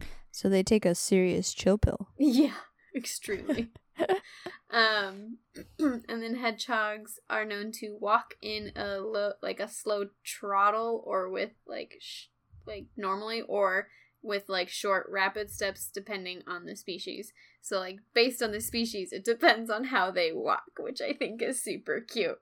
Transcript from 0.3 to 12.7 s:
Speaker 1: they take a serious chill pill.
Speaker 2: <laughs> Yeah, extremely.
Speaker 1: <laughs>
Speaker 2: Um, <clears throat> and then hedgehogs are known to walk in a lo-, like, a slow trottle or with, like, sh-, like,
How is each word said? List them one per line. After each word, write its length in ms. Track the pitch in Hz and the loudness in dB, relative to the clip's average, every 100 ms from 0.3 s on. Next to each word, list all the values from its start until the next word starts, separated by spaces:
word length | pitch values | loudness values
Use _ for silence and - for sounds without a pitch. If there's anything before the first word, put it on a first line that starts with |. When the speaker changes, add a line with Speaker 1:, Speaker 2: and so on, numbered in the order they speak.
| - 190 | 0 4
Speaker 1:
they 140 | 190 | 4
take 240 | 190 214 180 | 6 6 4
a 80 | |
serious 580 | 175 - 190 185 175 - | 2 4 4 4 2 -2
chill 240 | - 185 208 | 0 4 4
pill. 320 | - - 196 | 4 0 -4
Speaker 2:
<laughs> 60 | - | 2
Yeah, 340 | 285 240 285 - - _ _ 254 | 6 6 6 2 -16 _ _ -8
extremely. 720 | - - - 381 - 233 233 - _ - | -6 -8 -6 -6 -2 -2 -4 -10 _ -2
Speaker 1:
<laughs> 100 | - 381 - - - - - | 2 0 -2 -16 -16 -16 -2
Speaker 2:
Um, 680 | 240 220 214 196 196 214 233 _ | 4 4 4 0 -6 -12 -14 _
<clears throat> 240 | - - - | -18 -12 0
and 440 | 302 233 - 233 | 0 0 -4 -4
then 140 | 226 240 | -2 -2
hedgehogs 840 | 240 214 - 220 214 214 214 - - | -2 -2 0 0 0 -2 -10 -14 -4
are 160 | 220 214 | -2 -2
known 260 | 202 214 - | -4 -6 -8
to 160 | 214 208 | -10 -4
walk 360 | 202 233 - - | 2 2 0 -12
in 280 | 214 214 208 - | -6 -6 -6 -6
a 220 | 202 196 | -4 -4
lo-, 340 | 214 208 202 - | -2 -2 -2 -2
like, 160 | 190 190 | -6 -4
a 60 | 220 | -6
slow 420 | - 220 208 202 _ | -6 -2 -2 -2 _
trottle 800 | - - 202 196 208 220 233 226 | -12 -8 0 4 4 4 0 -2
or 240 | - 190 185 | 0 -2 0
with, 200 | 190 233 _ - | -2 -4 _ -12
like, 300 | - - - | -10 -10 -14
sh-, 260 | - - - _ _ - | -16 -16 -16 _ _ -20
like, 180 | - | -14